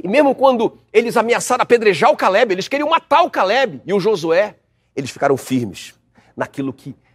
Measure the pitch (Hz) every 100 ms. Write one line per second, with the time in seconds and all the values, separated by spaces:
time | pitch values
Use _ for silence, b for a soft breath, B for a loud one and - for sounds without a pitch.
0 | 180 262 277 247 262 240 214 - _ 214
1 | 233 226 220 220 - 240 208 240 214 160
2 | 233 294 226 190 247 185 - 277 294 339
3 | - 285 339 294 190 240 254 131 - 202
4 | 185 196 160 170 208 - _ _ _ -
5 | 131 - 139 131 - 131 110 85 - _
6 | _ b b - 131 - 135 127 143 -
7 | _